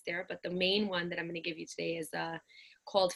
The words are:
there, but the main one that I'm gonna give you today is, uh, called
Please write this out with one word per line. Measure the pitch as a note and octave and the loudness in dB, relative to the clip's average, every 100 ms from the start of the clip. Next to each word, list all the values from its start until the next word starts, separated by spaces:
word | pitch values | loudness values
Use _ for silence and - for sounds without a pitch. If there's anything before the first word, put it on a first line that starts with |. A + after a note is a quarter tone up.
| - | -4
there, | F3 F#3 | -4 -4
but | - | -6
the | - | -2
main | F3+ F#3 G3+ G#3 | 2 4 4 4
one | F3+ F3 | 2 0
that | F3 | -2
I'm | E3+ | -4
gonna | E3 | -4
give | F3 D#3+ | -4 -6
you | E3+ | -8
today | - E3+ E3 | -4 -2 -2
is, | D#3+ | -4
uh, | E3+ E3 E3 - - - - - | -4 -4 -6 -10 -20 -20 -20 0
called | G3+ F#3 | 4 4